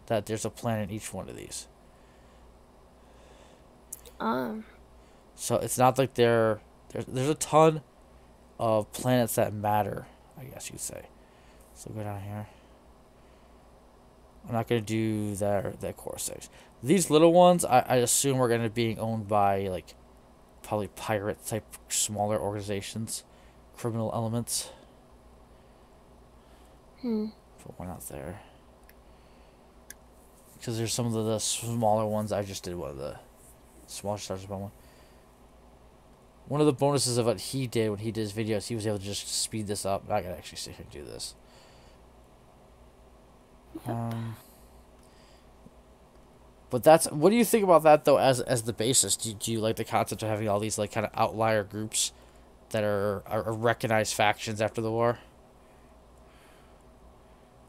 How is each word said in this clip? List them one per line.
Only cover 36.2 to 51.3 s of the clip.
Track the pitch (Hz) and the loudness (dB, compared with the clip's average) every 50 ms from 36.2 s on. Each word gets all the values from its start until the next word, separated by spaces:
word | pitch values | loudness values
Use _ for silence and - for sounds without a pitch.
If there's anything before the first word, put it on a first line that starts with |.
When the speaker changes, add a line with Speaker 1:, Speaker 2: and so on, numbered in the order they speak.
| - - - - - - | -20 -20 -20 -20 -10 -6
Speaker 1:
One | 127 147 | 0 4
of | 151 151 | 4 4
the | 139 | 4
bonuses | - 143 143 143 135 - 127 120 120 | 4 2 2 2 2 2 2 0 2
of | 113 | 2
what | 117 110 92 | 2 0 0
he | - - - 135 135 120 | -4 -6 -4 -4 -4 -2
did | - 120 110 107 | 0 0 0 0
when | 104 98 | 0 -2
he | 104 113 | -4 -6
did | 101 110 | -4 -4
his | 110 104 98 | -6 -4 -4
videos, | 113 113 107 110 104 95 - | -4 -2 -2 -2 -2 -2 -4
he | 120 | -6
was | 113 101 110 | -4 -2 -2
able | 104 101 | -4 -4
to | 92 | -4
just | 101 101 - - - | -6 -8 -8 -8 -6
speed | - - - - - 113 107 98 | -4 -4 -4 -4 -4 -6 -6 -6
this | 104 98 - | -6 -4 -2
up. | 95 98 95 - - | -2 -4 -4 -2 -2
I | 107 104 | -4 -4
can | 90 87 | -2 -4
actually | 87 76 - - - 82 | -8 -10 -12 -14 -12 -12
sit | - - - | -12 -12 -12
here | - - | -16 -16
and | - | -16
do | - 73 71 | -16 -16 -16
this. | 58 55 60 - - - - - - - - - - - - - - - - - - - - - - - - - - - - - - - - - - - - - - - - - - - - - - - - - - - - - | -14 -12 -12 -12 -12 -14 -16 -20 -20 -20 -20 -20 -20 -20 -20 -20 -20 -20 -20 -20 -20 -20 -20 -20 -20 -20 -20 -20 -20 -20 -20 -20 -20 -20 -20 -20 -20 -20 -20 -20 -20 -20 -20 -20 -20 -20 -20 -20 -20 -20 -20 -20 -20 -18 -14 -10
Speaker 2:
Yep. | 120 117 | -8 -6
Speaker 1:
Um, | 117 117 117 113 117 117 113 110 - - - - - - - - - - - - - - - - - - - - - - - - - - - - - - - - - - - - - - - - - - - - - - - | -6 -4 -4 -6 -6 -8 -8 -10 -14 -16 -20 -20 -20 -20 -20 -20 -20 -20 -20 -20 -20 -20 -20 -20 -20 -20 -20 -20 -20 -20 -20 -20 -20 -20 -20 -20 -20 -20 -20 -20 -20 -20 -20 -20 -20 -20 -20 -20 -20 -20 -20 -20 -20 -8 -4
but | - 123 107 | -4 4 8
that's, | 156 156 165 - - | 10 10 10 8 2
what | - 151 147 185 | 0 4 4 6
do | 214 | 6
you | 240 233 | 6 6
think | - - 233 196 | 6 4 4 6
about | 185 175 156 151 | 6 6 8 10
that | 160 151 151 - | 8 8 8 8
though, | - 143 107 | 6 6 6
as, | 98 131 135 120 | 6 4 4 2
as | - - 131 120 110 | 0 0 -2 -2 -2
the | 117 110 | -4 -4
basis? | - 113 120 135 - - 101 101 - | -2 0 2 2 2 2 0 -2 -4
Do, | - 117 107 | -4 -8 -8
do | 98 - - | -8 -6 -4
you | 113 110 | -2 0
like | 107 110 113 | 0 -2 -2
the | - 113 | -2 -4
concept | - - 104 113 - 117 101 - | -2 0 0 0 0 -2 -4 -4
of | 110 | -2
having | 110 104 110 107 | -2 -2 0 0
all | 98 104 | 0 0
these, | 107 110 101 - | 0 -2 -2 -2
like, | 107 101 | -4 -2
kind | - 113 104 | -2 -4 -4
of | 104 - | -4 -2
outlier | - 110 104 | -2 -2 0